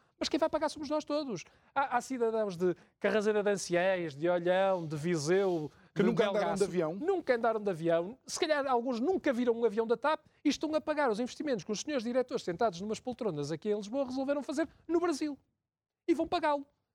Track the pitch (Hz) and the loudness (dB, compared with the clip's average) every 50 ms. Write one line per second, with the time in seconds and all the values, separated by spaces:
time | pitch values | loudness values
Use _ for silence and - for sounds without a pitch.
0 | _ _ _ - 302 - - 294 330 311 - 311 311 294 - 294 302 262 302 302 | _ _ _ -6 -4 -2 0 0 0 0 0 0 -2 -2 -4 -6 -6 -4 -4 -2
1 | 294 - 294 294 311 269 214 160 - - _ _ _ _ - 269 277 254 247 240 | -2 -2 -2 -4 -2 -4 -6 -8 -10 -12 _ _ _ _ -4 -2 -2 0 0 -2
2 | 233 - 262 247 233 226 220 220 214 202 180 165 185 180 165 - - _ _ _ | -2 -4 -4 -2 0 0 2 0 0 0 0 0 0 0 0 0 -6 _ _ _
3 | - 202 196 220 202 214 214 208 196 208 202 180 - - 170 170 175 190 190 180 | 0 2 2 2 2 2 2 2 4 2 2 0 0 0 0 2 4 2 2 0
4 | 170 160 135 139 151 175 175 175 170 175 180 185 190 196 190 180 170 151 156 151 | -2 -4 -4 -2 0 2 2 2 2 2 4 4 4 4 2 0 -2 -4 -6 -4
5 | 143 175 175 160 139 151 180 190 202 190 175 160 151 139 - - - _ - - | -2 0 0 0 2 2 2 4 4 2 0 0 -2 -6 -10 -14 -20 _ 0 2
6 | 196 220 233 160 214 202 196 214 196 170 165 190 202 185 165 180 165 156 170 202 | 2 4 4 4 2 2 2 0 0 0 0 0 0 0 0 0 0 0 -2 -2
7 | 285 359 392 349 - - 247 233 226 233 226 220 208 202 185 151 165 165 165 165 | -2 0 0 0 2 0 0 2 2 0 0 0 0 -2 -2 0 0 2 2 2
8 | 170 190 233 - _ - - - 370 311 302 285 269 277 254 240 233 269 247 220 | 2 -2 -8 -12 _ -10 -6 -2 0 0 2 2 2 2 0 0 0 0 -2 0
9 | 247 330 381 311 - 302 254 220 247 240 226 233 240 226 202 220 226 226 240 - | 0 0 0 2 2 0 0 2 2 0 2 2 2 0 2 0 0 0 0 0
10 | - 285 311 - _ _ _ _ - 294 - - - 302 311 302 - - 302 294 | 0 0 0 -2 _ _ _ _ -2 0 0 0 -2 -2 -2 -2 -2 -2 0 0
11 | 294 262 208 190 247 240 - - - 302 254 202 151 - 214 190 - 294 302 262 | 2 2 0 0 -2 -4 -6 -6 -4 -2 -2 -2 -2 -4 -6 -6 -4 -4 -4 -2
12 | 214 240 247 262 247 - 285 220 - - 170 175 240 220 175 170 196 214 220 - | -2 -2 0 -2 -2 -2 -4 -4 -4 -4 -2 2 0 0 0 -2 -6 -6 -6 -6
13 | - 254 247 - 247 214 160 147 143 143 165 151 - 214 208 214 208 202 226 277 | -6 -8 -8 -4 -4 -4 -2 -2 -4 -4 -4 -4 -2 -2 -2 -2 -4 -4 -4 -4
14 | 277 254 254 269 269 269 285 294 277 - 294 269 330 - - _ _ - 330 339 | -4 -2 -4 -4 -2 -2 -2 -2 -4 -4 -2 -2 -2 -4 -6 _ _ -2 0 0
15 | 349 349 311 262 311 302 277 - _ _ _ _ _ _ _ _ _ _ _ _ | 2 0 -2 -2 -4 -6 -8 -10 _ _ _ _ _ _ _ _ _ _ _ _
16 | _ - 330 262 330 330 370 349 - 302 294 285 277 - _ _ _ _ _ | _ 0 0 0 0 0 -2 0 2 2 0 0 -2 -6 _ _ _ _ _